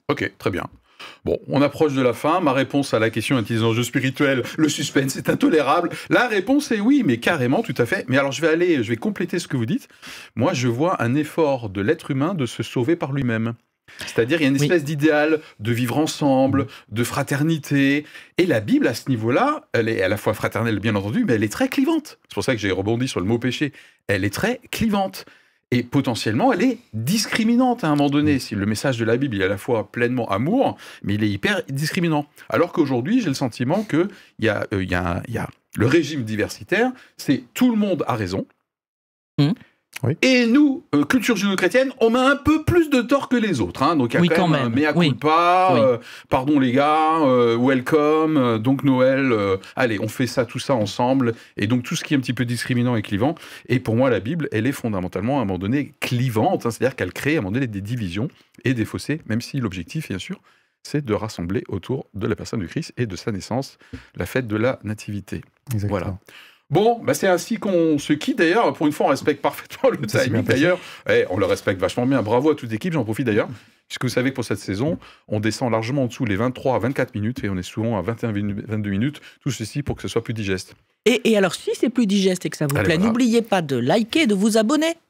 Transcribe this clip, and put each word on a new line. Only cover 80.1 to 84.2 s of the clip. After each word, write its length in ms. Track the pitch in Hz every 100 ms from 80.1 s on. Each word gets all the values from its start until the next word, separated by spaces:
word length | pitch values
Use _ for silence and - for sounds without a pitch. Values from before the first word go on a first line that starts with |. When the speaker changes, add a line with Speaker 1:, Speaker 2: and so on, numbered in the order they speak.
| 117
Speaker 1:
plus 100 | 113
digeste. 400 | 110 101 92 - - _ _ 214
Speaker 2:
Et, 160 | 247 226
et 80 | 208
alors, 160 | 185
si 160 | - - 453
c'est 140 | 277
plus 180 | - 214
digeste 380 | 202 190 180 156
et 20 |
que 80 | -
ça 80 | 147
vous 100 | 143
Speaker 1:
Allez, 80 | 107
Speaker 2:
plaît, 100 | 165
Speaker 1:
voilà. 120 | 220
Speaker 2:
n'oubliez 340 | 233 247 233
pas 180 | 226 190
de 140 | 151 127
liker, 500 | 123 202 214 320